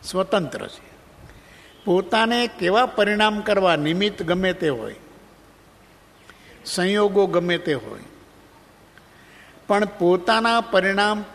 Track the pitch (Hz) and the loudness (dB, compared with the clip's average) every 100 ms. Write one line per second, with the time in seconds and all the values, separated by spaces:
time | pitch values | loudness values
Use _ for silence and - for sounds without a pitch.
0 | - 185 190 214 156 - - - - - | -6 -4 0 0 -2 -8 -12 -14 -20 -20
1 | - - - - - - - - - 180 | -20 -20 -20 -20 -20 -20 -20 -12 0 0
2 | 185 220 226 240 240 - 175 208 247 - | 2 2 2 2 -2 -2 0 2 2 2
3 | 202 208 214 214 202 202 190 160 147 175 | 0 4 2 2 0 2 2 2 0 0
4 | 202 202 160 180 190 180 165 123 110 107 | -2 -4 -2 0 0 0 -2 -4 -8 -14
5 | - - - - - - - _ - - | -20 -20 -20 -20 -20 -20 -20 _ -20 -20
6 | _ _ - - - - - - 180 208 | _ _ -20 -20 -20 -20 -10 -4 -2 2
7 | 208 196 196 175 175 170 170 139 - 107 | 2 2 2 2 0 -2 -2 -4 -6 -16
8 | - - - - - - - _ - - | -18 -20 -20 -20 -20 -20 -20 _ -20 -20
9 | - - - - - - - 202 208 - | -20 -20 -20 -20 -20 -20 -2 0 0 0
10 | 175 180 180 226 226 233 226 196 190 196 | 2 2 2 0 2 0 2 2 2 0
11 | 208 214 202 | 0 -2 -6